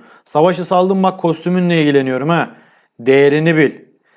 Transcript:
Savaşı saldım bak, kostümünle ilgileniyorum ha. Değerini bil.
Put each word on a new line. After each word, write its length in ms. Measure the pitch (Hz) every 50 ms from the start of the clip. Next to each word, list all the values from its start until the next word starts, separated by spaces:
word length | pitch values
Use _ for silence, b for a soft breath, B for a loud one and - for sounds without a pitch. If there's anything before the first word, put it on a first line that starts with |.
| B B B B B
Savaşı 400 | - - 151 160 185 175 170 175
saldım 380 | - 185 180 185 190 196 190
bak, 180 | 190 185 185 -
kostümünle 640 | - 165 160 - - 180 180 185 180 175 170 165
ilgileniyorum 460 | 151 147 139 143 135 131 131 127 139 160
ha. 220 | 170 160 131 - B B B B B B B B B -
Değerini 580 | 117 123 135 139 143 143 143 151 160 165 165
bil. 160 | 156 147 113 - - - _ _ _ _ _ _